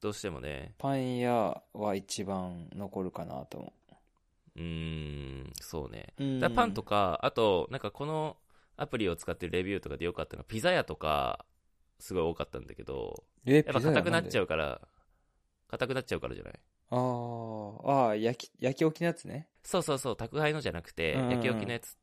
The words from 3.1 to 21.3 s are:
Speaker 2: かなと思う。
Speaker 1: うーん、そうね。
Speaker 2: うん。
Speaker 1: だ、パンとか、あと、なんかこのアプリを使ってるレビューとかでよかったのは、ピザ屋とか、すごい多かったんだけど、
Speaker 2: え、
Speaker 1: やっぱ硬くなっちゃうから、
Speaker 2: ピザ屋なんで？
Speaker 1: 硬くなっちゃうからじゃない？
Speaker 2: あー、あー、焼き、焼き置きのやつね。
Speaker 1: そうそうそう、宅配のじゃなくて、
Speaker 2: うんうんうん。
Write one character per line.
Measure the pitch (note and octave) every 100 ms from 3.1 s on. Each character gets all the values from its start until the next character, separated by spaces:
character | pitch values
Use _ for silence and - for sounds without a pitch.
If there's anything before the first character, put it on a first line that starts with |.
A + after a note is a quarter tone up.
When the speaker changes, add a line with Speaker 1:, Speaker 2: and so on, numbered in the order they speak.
Speaker 2:
か | -
な | E2+ C2 -
と | -
思 | - - _ - _ _ _ _ _ -
う。 |
Speaker 1:
う |
ー |
ん、 | E2+ E2 D#2+ D#2+ D2 C#2+ C2+ C2+ C2+ -
そ | - E2 C2+
う |
ね。 | G#1+ - -
Speaker 2:
う |
ん。 | C#3 C3
Speaker 1:
だ、 | -
パ | A#2 A#3
ン |
と | F#3+
か、 | - G#2 F#2+ D#2
あ | C3
と、 | - A2 F2+ C#2
な | C3
ん |
か | G#2
こ | -
の | C#3+ D#3 D#3 - _ - _ -
ア | C#3
プ | A#2+
リ | G2
を |
使 | E2+ -
っ | E2+
て | F2
る |
レ | F2+
ビ | F#2
ュ | F#2+
ー |
と | -
か | D2
で | E2+
よ |
か | E2
っ | D#2
た |
の | -
は、 |
ピ | - A2
ザ | D#3+
屋 | F3
と | - D2+
か、 | D#2 D2 B1+ - - _ _ _ _ _
す | -
ご | F#2
い |
多 | E2
か | E2
っ | D2
た | C2
ん | -
だ |
け | -
ど、 | - C2 - - - _ B2+
Speaker 2:
え、 | D3
Speaker 1:
や |
っ |
ぱ | D3
硬 | C3+ D3 C#3+
く | F3
な | E3
っ | E3+
ち | A2
ゃ |
う | F#2
か | D#2+
ら、 |
Speaker 2:
ピ | D2
ザ |
屋 |
な |
ん | B1
で？ | - _ _ _ _ _ _ _ _
Speaker 1:
硬 | - B2+
く |
な | C3
っ |
ち | B2+
ゃ | E2+
う |
か | B1+
ら |
じ | G1+
ゃ |
な | G1+
い？ | G1+ _ _ _
Speaker 2:
あ | B2
ー、 |
あ | B2+ A#2+ A#2+ A#2 A2+ G#2+ G#2 A2 - C#3 A#2+ G#2+
ー、 |
焼 | A2+ B2 -
き、 | _
焼 | B2+ C#3
き |
置 | D#3+ D#3
き |
の | E3+
や |
つ | E3 -
ね。 | C3 - _
Speaker 1:
そ | - F#3+
う |
そ | D#3+
う | C3+
そ | B2+
う、 | G#2
宅 | A2+ C#3+
配 | D3+
の | D#3
じ | A#2+
ゃ |
な | E2+
く | -
て、 | - E2
Speaker 2:
う | C3+
ん |
う |
ん |
う |
ん。 | B2